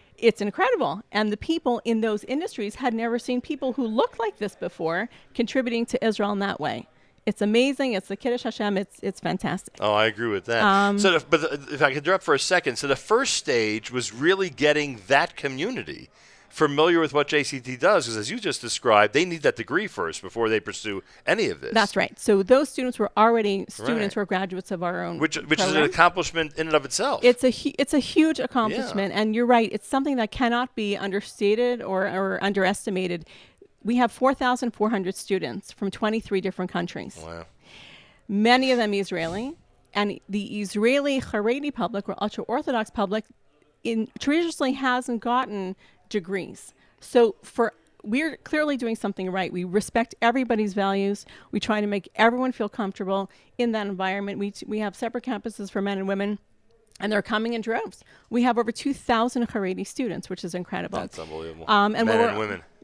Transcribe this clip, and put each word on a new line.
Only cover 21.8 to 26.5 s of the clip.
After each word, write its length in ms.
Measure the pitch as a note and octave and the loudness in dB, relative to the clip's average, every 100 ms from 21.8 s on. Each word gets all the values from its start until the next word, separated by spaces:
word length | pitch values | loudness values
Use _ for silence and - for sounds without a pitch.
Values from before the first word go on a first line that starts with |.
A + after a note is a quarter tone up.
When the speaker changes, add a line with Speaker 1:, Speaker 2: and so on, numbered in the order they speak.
| G#3 F#3+ | 2 0
Speaker 1:
right. 240 | F3 - | -2 -2
So 240 | - G3+ | 2 2
those 240 | F#3+ B3+ D4 | 6 4 4
students 320 | - B3+ - | -2 -6 -2
were 100 | G#3+ - | -2 4
already 500 | A3 A3+ G#3 G3 - | 4 4 2 -2 -4
students 320 | - G#3+ A3+ | -6 -4 -2
Speaker 2:
Right. 120 | G3+ G#3+ | -2 -4
Speaker 1:
who 40 | |
are 60 | G3 | -2
graduates 440 | F#3 F#3+ F#3 - | -2 -4 -8 -8
of 140 | F3+ | -4
our 220 | F3 F3+ F3 | -4 -4 -6
own 120 | E3+ | -2
Speaker 2:
Which, 200 | D#3 D3+ | -2 -2
which 240 | C#3+ D#3 | -2 2
is 60 | F#3 | 2
an 40 | |
Speaker 1:
program. 180 | D#3 D3 | 4 2
Speaker 2:
accomplishment 640 | - E3+ F#3 - E3 D#3 | 4 4 4 -4 -2 -4